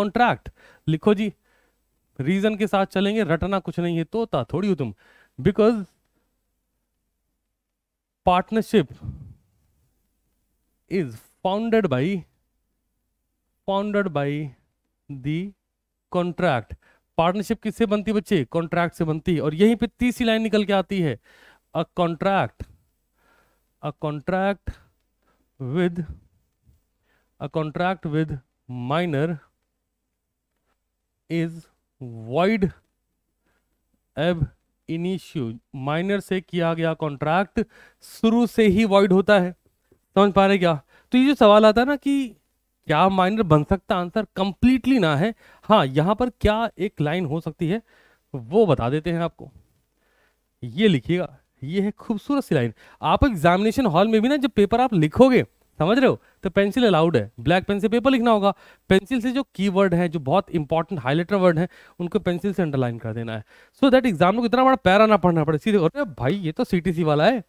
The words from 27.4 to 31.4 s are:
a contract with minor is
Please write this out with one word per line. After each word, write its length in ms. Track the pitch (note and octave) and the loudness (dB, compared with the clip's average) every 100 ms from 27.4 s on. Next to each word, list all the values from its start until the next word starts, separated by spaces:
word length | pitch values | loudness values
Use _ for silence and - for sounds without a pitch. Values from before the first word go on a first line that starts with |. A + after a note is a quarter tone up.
a 80 | C#3+ D#3+ | -10 -6
contract 560 | D3+ C#3 F3+ F#3+ E3 | -6 -4 -4 -4 -4
with 260 | D3+ D#3+ C#3+ - _ - | -4 -4 -6 -14 _ -14
minor 680 | B2 B2 D#3 F3 C#3 E3 D#3+ _ _ _ _ _ _ _ _ _ _ _ _ _ _ _ _ _ _ - | -10 -4 -4 -2 -2 -4 -6 _ _ _ _ _ _ _ _ _ _ _ _ _ _ _ _ _ _ -8
is 200 | E3 | -6